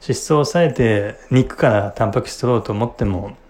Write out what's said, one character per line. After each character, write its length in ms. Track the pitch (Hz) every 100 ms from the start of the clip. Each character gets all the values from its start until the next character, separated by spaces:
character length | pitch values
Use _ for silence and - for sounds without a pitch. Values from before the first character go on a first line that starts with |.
脂 120 | -
質 200 | 120 -
を 100 | 151
抑 200 | 147 175
え 80 | 170
て 440 | 127 120 104 101 - -
肉 260 | 127 127 -
か 140 | 139
ら 220 | 104 101
タ 120 | - 110
ン 40 |
パ 100 | 101
ク 80 | -
質 120 | -
摂 60 | 123
ろ 100 | 120
う 60 |
と 100 | -
思 140 | 104 120
っ 80 |
て 120 | - 107
も 320 | 92 101 - _